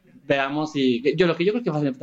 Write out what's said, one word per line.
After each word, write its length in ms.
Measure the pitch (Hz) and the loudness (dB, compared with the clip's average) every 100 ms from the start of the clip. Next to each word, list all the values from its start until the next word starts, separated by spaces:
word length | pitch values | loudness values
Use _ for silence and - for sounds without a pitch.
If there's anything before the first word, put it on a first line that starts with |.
| _ - 139 | _ -20 -2
veamos 480 | 139 135 147 156 | 0 0 -2 -4
y, 400 | 147 131 120 139 160 | 0 0 2 0 2
yo, 100 | 180 | 2
lo 100 | 160 | 2
que 80 | |
yo 80 | 175 | 0
creo 100 | 220 | 0
que 80 | 233 | -2
van 160 | 151 147 127 | -2 -2 -2